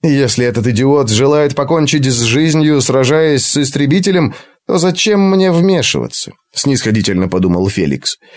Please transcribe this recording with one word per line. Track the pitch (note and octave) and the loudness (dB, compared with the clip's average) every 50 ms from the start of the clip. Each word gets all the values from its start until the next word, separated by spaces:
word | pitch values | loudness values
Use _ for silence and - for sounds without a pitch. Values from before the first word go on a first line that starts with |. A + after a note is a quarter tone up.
| - | 0
«Если | D#3+ C#3+ C#3 C#3 A#2+ - - B2 | 0 2 2 0 0 0 0 0
этот | B2 G#2+ A#2 G#2 | 0 0 0 -2
идиот | B2+ A#2 G#2+ C3 C3+ C#3+ D3 C3+ A2 | 0 0 2 2 2 2 2 2 0
желает | G#2+ G#2+ C3+ C#3+ D3 D3+ D3+ C#3+ C#3 | 0 2 2 2 2 2 0 0 0
покончить | D3 C#3 C3 E3 E3 D3+ C3 D#3 D3+ C3+ | -4 -2 -2 0 0 0 0 0 0 0
с | C3+ B2+ A#2 A#2 | 0 0 0 0
жизнью, | A#2+ B2 C3+ D#3 D#3+ D3+ D#3 D3+ D3+ D3+ C#3 | 0 0 0 0 2 2 2 2 2 2 2
сражаясь | B2+ - B2+ C3+ C3 B2 C#3+ D#3 D#3+ D#3 D3 C3 - | 0 0 0 2 2 2 2 2 2 2 0 0 0
с | - - | -2 -2
истребителем, | D#3 D3 C3+ - C#3+ C#3+ C#3 D3+ G3 F#3 G3+ F#3+ F3+ D#3 - - - - - _ _ _ | -2 -2 -2 -2 -2 0 0 0 0 0 0 0 0 0 -2 -4 -8 -20 -20 _ _ _
то | - - | -4 -2
зачем | F3+ E3+ F#3 F3 F3+ - G#3+ G#3 G3+ G3 F#3+ | 0 0 -2 -2 -2 -2 0 2 2 2 2
мне | F#3+ F#3+ F#3+ F#3 | 2 2 2 2
вмешиваться?» | E3+ E3+ F3 F#3+ F#3+ D#3+ B2 - - - A#1 - - - - - - _ _ _ _ | 2 2 2 2 2 0 0 -2 -4 -4 -6 -6 -8 -8 -10 -10 -14 _ _ _ _
снисходительно | - - C#3 C3+ B2 - A2 G#2+ A2 F#2 F#2+ G2 F2+ F#2 F#2 | -4 -2 0 -2 0 0 -2 -2 0 0 0 0 -2 -2 -2
подумал | F2+ F#2 F#2 F#2 F2 F2 F#2 G2 | 0 0 0 2 0 0 0 -2
Феликс. | - G2 F2 C#2+ C#2 C2+ - - - _ _ - - | -2 -2 -2 -2 -2 -4 -6 -8 -10 _ _ -20 -20